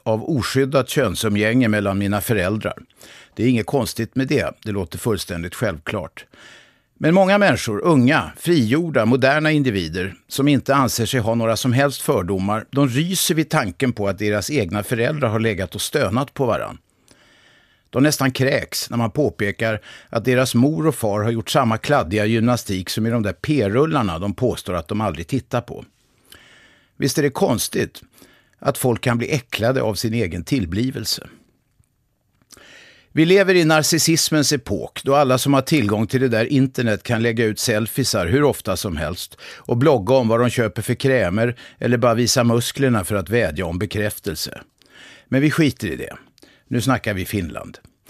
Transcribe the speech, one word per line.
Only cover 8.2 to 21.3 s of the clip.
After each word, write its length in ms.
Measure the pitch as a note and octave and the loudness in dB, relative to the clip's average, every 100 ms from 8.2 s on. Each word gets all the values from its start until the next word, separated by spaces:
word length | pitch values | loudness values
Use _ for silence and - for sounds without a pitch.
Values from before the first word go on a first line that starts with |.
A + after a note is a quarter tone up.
| E2+ - | 0 -6
frigjorda, 680 | - E3+ A2 C#3 E3+ C3 A2 | 0 2 2 0 0 0 2
moderna 460 | B2+ C3 D3+ D#3 | 4 4 2 2
individer 640 | D3+ C3 G2 E2 F2 F#2 E2+ _ | 2 2 0 -2 -4 -6 -8 _
som 200 | - C#3 | 0 2
inte 280 | C3+ - C#3+ | 2 2 2
anser 300 | B2 - A2 | 2 0 -2
sig 140 | C3 | 0
ha 160 | G#2+ A#2 | 0 0
några 220 | A2+ A2 | 0 0
som 160 | C3 | 2
helst 280 | A#2+ C#3 B2+ | 2 2 0
fördomar, 640 | - B2+ F2 G2 G2 G#2+ - | 0 0 0 0 0 -2 -2
de 180 | C#3 C#3+ | 0 0
ryser 480 | A#2+ E3+ F#3 - D#3+ | 0 -2 0 0 0
vid 140 | D#3 | 0
tanken 440 | D#3+ A2 - C3 | 0 -2 -2 -2
på 140 | - G2+ | 0 -2
att 100 | F#2+ | -2
deras 340 | G#2 G#2 F#2 | 0 0 -2
egna 320 | D3 F#2 G#2 | -2 -2 -4
föräldrar 460 | G#2 A#2 A#2+ D#3 B2+ | -2 -2 -2 0 0
har 100 | A2 | 0
legat 360 | A2+ F#2+ F#2 G2+ | 0 -2 -4 -6
och 60 | |
stönat 520 | - D3+ G#2+ A#2 C#3 | -4 -2 0 0 -4
på 120 | - B2+ | -2 0
varann. 320 | G2+ G#1 - _ _ _ _ _ _ _ _ _ _ _ | 0 -4 -12 _ _ _ _ _ _ _ _ _ _ _
De 140 | B2+ | 0
nästan 280 | D3 C#3+ C3 | 2 2 -2
kräks 580 | B2 C3 C3+ F2 - - | 0 0 0 -2 -8 -6
när 80 | A#2 | -2
man 140 | A2+ | -2
påpekar 680 | C#3+ C3+ - G2+ - A2+ G#2+ - - - | 0 -2 0 -4 -2 -4 -4 -8 -20 -8
att 160 | A#2 A2+ | -4 2
deras 300 | B2+ C3 A#2 | 2 2 4
mor 320 | C3+ D#3+ D#3 | 2 2 0
och 80 | - | 0
far 260 | A2 G2+ | 0 0
har 100 | G#2+ | 0